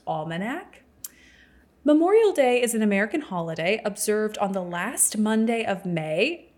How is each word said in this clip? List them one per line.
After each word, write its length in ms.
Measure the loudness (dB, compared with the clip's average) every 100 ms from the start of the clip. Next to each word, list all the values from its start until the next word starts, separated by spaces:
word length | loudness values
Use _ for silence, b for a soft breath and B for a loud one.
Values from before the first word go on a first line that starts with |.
| -8
Almanac. 760 | -6 -6 -6 -6 -8 -12 -20 _ _ B B B B B B B _
Memorial 480 | 2 4 6 6 4
Day 300 | 4 2 4
is 120 | 0
an 80 | 0
American 400 | 2 2 0 -4
holiday 600 | -4 -6 -6 -4 -2 -2
observed 540 | -4 -6 -2 0 -2 -2
on 140 | -2
the 100 | -2
last 560 | -4 -4 -4 0 0 2
Monday 480 | 2 2 2 0 -2
of 200 | -4 -2
May, 640 | -4 -2 0 0 -2 -12